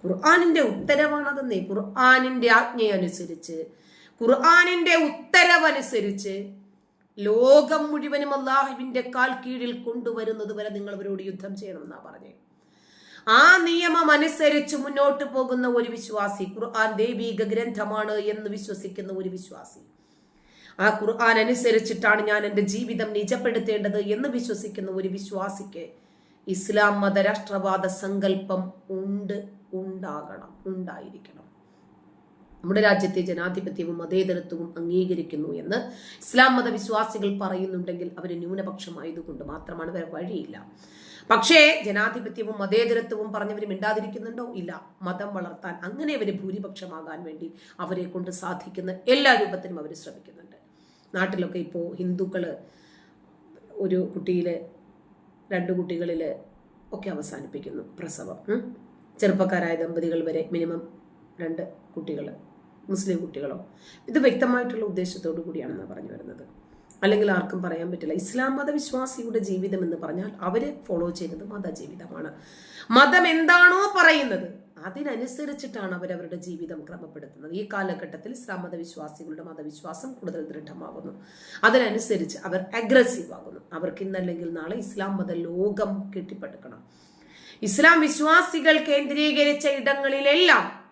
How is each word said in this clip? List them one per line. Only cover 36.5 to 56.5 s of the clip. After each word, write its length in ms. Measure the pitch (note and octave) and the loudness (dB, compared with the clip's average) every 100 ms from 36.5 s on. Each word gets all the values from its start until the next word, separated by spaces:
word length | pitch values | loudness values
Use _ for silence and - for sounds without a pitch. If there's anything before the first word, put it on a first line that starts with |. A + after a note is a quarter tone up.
| B3+ | 6
മതവിശ്വാസികൾ 720 | A#3 G#3+ G3 G#3+ G#3+ A3 G3+ G3 | 0 -4 -2 -2 -2 -2 -4 -2
പറയുന്നുണ്ടെങ്കിൽ 680 | F#3+ F#3 F#3+ F#3 F3+ F3 F3 F3+ | -4 -4 -4 -4 -6 -8 -8 -10
അവര് 180 | F3+ F3 | -10 -8
ന്യൂനപക്ഷമായതുകൊണ്ട് 1000 | E3+ F#3+ F#3+ G3 F3+ D#3+ D#3+ E3 D#3+ C3+ C#3+ | -8 -6 -8 -10 -14 -12 -12 -12 -14 -14 -12
മാത്രമാണ്, 400 | D3+ - E3 E3 F3+ | -14 -14 -12 -8 -8
വേറെ 120 | E3 E3 | -10 -10
വഴിയില്ല. 420 | F3+ G3 - - - - - - - - - | -8 -8 -10 -16 -20 -20 -20 -20 -20 -20 2
പക്ഷേ 300 | A3+ - E4 D4+ D#4+ G#3 | 2 8 10 10 6 0
ജനാധിപത്യവും 720 | G3+ A3 A#3 - - G3 G3+ | 0 0 -2 -10 -8 -8 -4
മതേതരത്വവും 680 | G3 G#3+ A#3 A3+ G#3 G#3 G#3 | 0 2 4 0 -2 -6 -6
പറഞ്ഞവര് 340 | G#3 G3+ G#3 G3+ | -6 -6 -6 -6
മിണ്ടാതിരിക്കുന്നുണ്ടോ? 760 | F#3+ G#3+ G#3+ - - A3+ A#3+ A#3+ F#3 | -4 -2 -2 -4 -10 -10 -10 -10 -10
ഇല്ല. 120 | E3+ D#3+ - _ F3+ | -10 -12 -18 _ -8
മതം 220 | F3+ G3+ G3 | -8 -8 -8
വളർത്താൻ, 360 | F3 E3 F3+ F3 F3 | -10 -10 -12 -10 -12
അങ്ങനെ 240 | C4 D4+ C#4 | -6 -4 -2
അവര് 140 | G3+ F#3 | -4 -4
ഭൂരിപക്ഷമാകാൻ 800 | F#3+ G3+ G3 - F3+ D#3+ D#3+ D#3 E3+ | -8 -8 -10 -14 -14 -14 -14 -14 -14
വേണ്ടി 200 | D#3 E3 - - - F3 | -12 -14 -16 -20 -12 -8
അവരെ 200 | F3+ F3+ | -6 -6
കൊണ്ട് 180 | F3+ F3+ F3+ | -8 -8 -8
സാധിക്കുന്ന 500 | F3+ F3+ - - F3+ F#3 - C4+ | -8 -10 -10 -10 -8 -6 2 4
എല്ലാ 180 | C#4 A#3+ | 6 6
രൂപത്തിലും 360 | F#3+ F3+ F3+ E3+ | 2 -4 -8 -12
അവര് 140 | D3+ D#3+ | -12 -14
ശ്രമിക്കുന്നുണ്ട്. 560 | - - - - - - _ _ _ _ _ F#3 | -18 -20 -20 -20 -20 -20 _ _ _ _ _ -2
നാട്ടിലൊക്കെ 440 | F#3+ F#3+ F3 F3+ E3+ | -2 -2 -4 -4 -8
ഇപ്പോ 140 | F3 E3+ - | -6 -8 -6
ഹിന്ദുക്കള് 520 | F3+ F3+ F#3 F#3 E3+ - - _ _ _ _ _ _ _ _ - - - | -4 -2 -4 -4 -6 -8 -16 _ _ _ _ _ _ _ _ -20 -18 -6
ഒരു 160 | F#3+ F3+ F3+ | 0 0 -2
കുട്ടിയില്, 420 | F3+ - F3+ F3 E3 - - _ _ _ _ _ _ _ | -6 -2 0 0 -4 -8 -20 _ _ _ _ _ _ _
രണ്ട് 180 | F#3 F3 F3+ | -4 -2 -4
കുട്ടികളില് 540 | F3+ E3+ F3 E3 D#3+ - - | -4 -4 -4 -4 -4 -8 -14